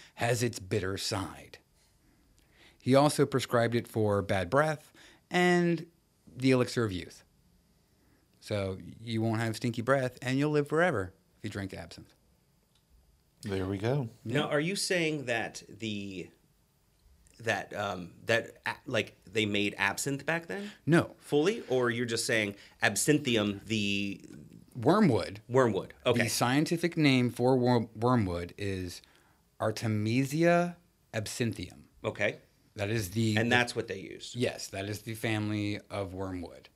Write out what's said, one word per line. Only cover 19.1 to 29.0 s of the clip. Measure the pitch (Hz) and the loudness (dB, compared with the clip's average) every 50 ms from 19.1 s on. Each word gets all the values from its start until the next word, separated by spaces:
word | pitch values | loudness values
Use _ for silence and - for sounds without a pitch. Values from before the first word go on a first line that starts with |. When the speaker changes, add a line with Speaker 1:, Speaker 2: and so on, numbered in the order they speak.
| - _ _ 87 | -8 _ _ -4
Speaker 3:
they | 95 110 110 | 0 0 0
made | 104 101 101 101 101 98 - | 2 2 0 0 0 0 0
absinthe | 98 98 - - - 143 139 139 - | -2 0 0 -2 -4 -4 -4 -4 -4
back | - 165 170 170 - | -4 -4 -4 -4 -8
then? | 185 202 202 208 - - _ | -10 -10 -10 -12 -14 -8 _
Speaker 1:
No. | 135 165 165 - - - - | 4 4 4 4 2 -6 -16
Speaker 3:
Fully? | - - 147 147 151 190 226 233 - - | -6 0 2 2 4 2 0 -2 -4 0
Or | 131 127 123 120 | 0 2 2 2
you're | 120 120 123 | 0 0 -2
just | 117 117 113 - | -2 -2 -2 0
saying | - 120 110 107 101 101 - - - - _ 113 | 0 2 2 2 0 -2 -8 -16 -20 -6 _ 0
absinthium, | 113 104 - - 156 147 147 143 131 117 107 104 104 98 98 - | 0 2 2 4 4 4 4 4 2 2 2 2 2 0 -4 -4
the | 101 113 110 101 101 101 101 101 101 98 - - - - 76 71 - - - - - _ | -2 -2 0 0 0 0 -2 -2 -4 -6 -10 -12 -18 -18 -18 -18 -20 -20 -20 -20 -16 _
Speaker 1:
Wormwood. | 123 110 135 180 214 220 156 113 95 76 78 101 107 - - | -2 2 4 6 6 6 6 4 2 0 -4 -8 -12 -10 0
Speaker 3:
Wormwood. | 120 135 131 117 101 90 - - - - - | 2 4 4 4 2 0 -4 -6 -14 -2 0
Okay. | 131 117 120 104 | 2 2 2 2
Speaker 1:
The | 107 | 0
scientific | - - 127 120 127 143 160 - 175 165 - 170 - 170 | 0 0 0 2 2 2 2 0 0 -2 -2 -2 0 2
name | 151 139 131 127 123 120 | 4 4 4 4 2 0
for | - - 123 127 135 127 | 0 0 2 4 4 4
wor-, | 123 123 123 120 107 - - | 4 4 4 4 2 0 -4
wormwood | 107 113 123 127 120 104 90 87 87 87 87 - - | 0 2 4 4 4 2 2 -2 -4 -6 -8 -8 -6
is | 101 101 95 92 92 90 - - | -6 -4 -4 -4 -6 -8 -10 -12